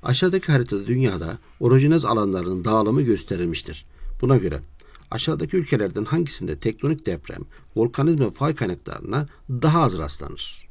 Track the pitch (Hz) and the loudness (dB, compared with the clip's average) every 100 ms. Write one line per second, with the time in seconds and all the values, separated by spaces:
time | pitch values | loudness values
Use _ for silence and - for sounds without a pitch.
0 | - 131 185 190 - 143 120 101 101 127 | 0 2 2 2 2 2 2 -4 0 2
1 | 127 92 82 104 - - 120 131 147 160 | 2 0 -6 -8 -14 -2 4 6 6 4
2 | 113 113 101 95 87 92 90 110 107 131 | 2 0 0 0 -2 -2 2 2 4 2
3 | 135 98 - 92 87 80 - 78 - - | 2 0 0 -2 -2 -4 -8 -14 -18 -12
4 | - - 120 131 92 71 - - - - | -10 -2 4 4 2 -6 -10 -20 -20 -20
5 | - 113 - 147 160 185 151 127 101 104 | -10 -4 -4 -2 -2 -2 0 0 0 -2
6 | 107 160 160 - 87 76 117 110 143 156 | -2 0 0 -4 -6 -4 -4 -2 -2 -2
7 | - 82 - - - - - - 117 127 | -4 -6 -8 -14 -14 -18 -8 0 0 2
8 | 147 156 117 - 143 147 101 87 - - | 2 2 0 0 -4 0 -2 -4 -8 -12
9 | - 123 147 - - 123 156 165 139 90 | -4 -4 -4 -10 -8 0 2 4 2 0
10 | 76 - 69 - - - - | -6 -8 -12 -12 -12 -14 -18